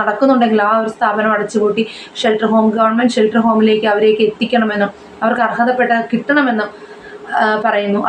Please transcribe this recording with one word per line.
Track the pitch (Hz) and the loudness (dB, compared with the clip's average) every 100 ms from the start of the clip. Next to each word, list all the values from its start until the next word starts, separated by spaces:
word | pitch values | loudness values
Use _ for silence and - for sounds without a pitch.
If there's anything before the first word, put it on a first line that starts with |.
നടക്കുന്നുണ്ടെങ്കിൽ | 214 208 269 254 214 214 208 | -2 0 2 4 4 2 2
ആ | 226 | 0
ഒരു | 220 - | -2 -2
സ്ഥാപനം | 220 214 220 208 | -2 0 0 0
അടച്ചുപൂട്ടി | 202 214 208 208 220 - - - | -2 -2 0 0 -4 -6 -18 -4
ഷെൽട്ടർ | 233 214 214 | -2 0 2
ഹോം, | 220 220 220 | 2 2 2
ഗവൺമെന്റ് | 220 226 247 233 | 0 2 0 2
ഷെൽട്ടർ | 214 233 226 | 2 2 2
ഹോമിലേക്ക് | 220 220 214 214 | 4 2 2 0
അവരെയൊക്കെ | 208 214 214 214 | 2 2 2 0
എത്തിക്കണമെന്നും | - 233 233 220 202 202 - - - | -2 -2 0 0 -2 -4 -4 -18 -4
അവർക്ക് | 220 233 220 | -2 0 -2
അർഹതപ്പെട്ട | - 240 247 233 233 226 | 0 0 0 0 0 -2
കിട്ടണമെന്നും, | 226 - 294 262 220 208 - - - - - - - | -4 0 0 2 -2 -4 -10 -20 -20 -20 -18 -6 -2
ആ, | 220 214 220 | 0 0 0
പറയുന്നു. | 208 202 202 | -2 0 -2